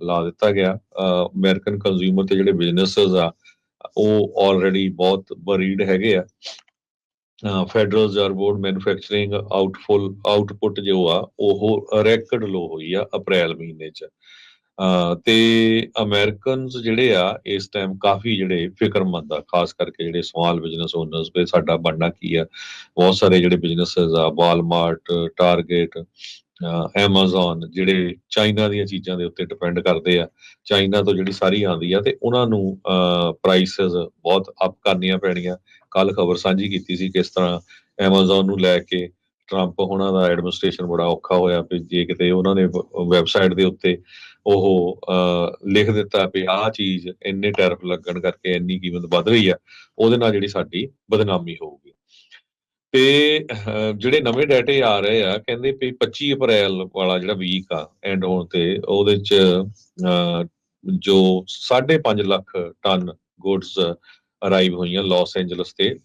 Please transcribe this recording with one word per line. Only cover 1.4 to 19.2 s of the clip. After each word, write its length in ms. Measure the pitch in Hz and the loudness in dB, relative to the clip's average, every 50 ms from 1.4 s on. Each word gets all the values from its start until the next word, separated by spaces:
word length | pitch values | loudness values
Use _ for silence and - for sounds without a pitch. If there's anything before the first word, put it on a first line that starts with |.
| 95 95 92 95 - 107 104 101 | 0 0 0 0 -2 -4 -6 -4
ਕੰਜ਼ਿਊਮਰ 460 | 104 101 95 90 95 95 92 98 95 | -2 -2 -2 0 0 0 0 0 0
ਤੇ 120 | 95 98 | 0 0
ਜਿਹੜੇ 160 | 95 98 98 | 2 2 2
ਬਿਜ਼ਨੈਸਸ 460 | 92 85 87 87 85 92 95 95 - 107 | 2 0 0 0 0 0 0 0 2 2
ਆ, 340 | 101 92 92 90 82 82 - _ _ - _ _ _ _ _ _ - - _ | 2 2 2 2 0 0 -4 _ _ -20 _ _ _ _ _ _ -20 -6 _
ਉਹ 380 | - 107 107 107 104 98 - - - 98 98 | 0 2 2 2 2 0 0 0 2 2 4
already 460 | 98 92 95 95 95 98 95 95 87 | 4 4 2 2 2 0 0 -2 -2
ਬਹੁਤ 300 | 85 90 95 98 95 - - - 85 85 | 0 2 2 2 0 -4 -10 -18 -10 -4
ਵਰੀਡ 380 | 98 98 92 95 95 98 101 | -2 -2 0 0 -2 -2 -2
ਹੈਗੇ 340 | 98 95 95 95 107 113 95 | 0 0 0 0 2 0 0
ਆ। 80 | 90 90 - _ _ - - - - _ _ _ _ _ _ _ _ _ _ _ _ _ _ _ _ - | 0 -2 -6 _ _ -20 -18 -18 -20 _ _ _ _ _ _ _ _ _ _ _ _ _ _ _ _ -6
ਅ, 180 | 104 98 95 90 | -4 -2 -2 -2
ਫੈਡਰਲ 420 | - - 110 104 98 104 110 107 | 0 2 2 2 4 4 2 2
ਰਿਜ਼ਰਵ 280 | 101 95 104 101 98 98 | 2 2 0 0 0 0
ਬੋਰਡ 240 | 95 101 101 101 98 | 0 0 0 0 0
ਮੈਨੂਫੈਕਚਰਿੰਗ 760 | 98 95 95 95 - 104 92 95 - - 104 104 101 101 101 | -2 -2 -4 -2 -2 -2 -2 -2 -4 -4 -2 -2 -2 -2 -4
ਆਊਟਫੁੱਲ, 800 | 101 104 98 95 98 98 95 95 - - - 104 101 98 95 98 98 - | -6 -4 -2 0 0 0 0 -2 -6 -2 0 2 2 2 -2 -6 -4 -2
ਆਊਟਪੁੱਟ 540 | 101 104 104 104 101 101 - 110 104 98 101 | 0 2 2 0 -2 -4 -4 -4 -4 -4 -4
ਜੋ 280 | 98 98 95 92 87 82 | -2 0 0 2 2 2
ਆ, 220 | 85 95 - - _ - | 0 0 -2 -6 _ 0
ਉਹ 480 | 104 101 95 98 107 110 107 101 - - 107 107 104 | 0 0 2 2 0 0 0 -2 -2 0 0 2 4
ਰੈਕੋਰਡ 400 | 110 117 113 113 - 127 117 110 | 4 2 2 0 -4 -4 -4 -4
ਲੋ 220 | 98 95 90 85 | -4 -4 -6 -6
ਹੋਈ 260 | 82 82 80 80 85 | -6 -10 -10 -6 -4
ਆ 140 | 92 98 - - - | -4 -4 -4 -4 -8
ਅਪ੍ਰੈਲ 420 | 98 92 98 95 90 85 82 80 | -8 -4 0 0 0 0 0 -4
ਮਹੀਨੇ 340 | 80 82 82 80 78 78 78 | -8 -12 -14 -14 -14 -16 -16
'ਚ। 140 | - - 78 - _ _ _ _ - - - - _ _ _ _ _ 95 95 92 92 90 87 85 | -14 -16 -20 -20 _ _ _ _ -20 -20 -20 -20 _ _ _ _ _ -4 0 2 2 2 2 0
ਅ, 20 | 87 80 - | -2 -2 2
ਤੇ 640 | 117 113 113 113 113 113 113 113 113 110 113 - - - 117 | 2 4 4 4 4 4 4 4 2 2 0 -2 -4 -4 -4
ਅਮਰੀਕਨਸ 720 | 110 104 104 101 104 107 101 101 - 131 131 131 131 127 127 | -2 0 0 0 0 0 -2 -4 -4 -4 -4 -4 -6 -8 -10
ਜਿਹੜੇ 380 | 120 113 113 110 120 131 120 101 | -6 -4 -2 0 2 2 2 4
ਆ, 240 | 90 90 98 - - - | 2 2 0 -2 -6 -6
ਇਸ 220 | 101 101 95 98 - | -6 -6 -6 -6 -6
ਟਾਈਮ 300 | - 101 95 95 95 98 | -6 -6 -6 -6 -6 -2
ਕਾਫੀ 380 | - 101 98 98 107 120 107 | 0 0 0 0 -2 -4 -2
ਜਿਹੜੇ 320 | 95 95 92 90 85 85 90 | -2 -2 -2 -2 -2 -4 -6
ਫਿਕਰਮੰਦ 640 | 95 _ 113 98 98 101 95 92 87 82 | -2 _ -2 0 0 0 -2 -2 -4 -6